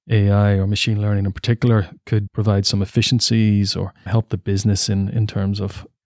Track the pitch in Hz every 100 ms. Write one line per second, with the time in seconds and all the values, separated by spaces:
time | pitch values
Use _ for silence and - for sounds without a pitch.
0 | - 110 101 101 104 98 98 104 - 104
1 | 104 101 98 - - 117 120 110 90 -
2 | - 110 101 - 107 98 98 101 95 117
3 | - 123 - 113 107 101 95 - 98 -
4 | 92 113 - 98 - 98 107 98 - 98
5 | 98 120 104 101 98 98 98 - - _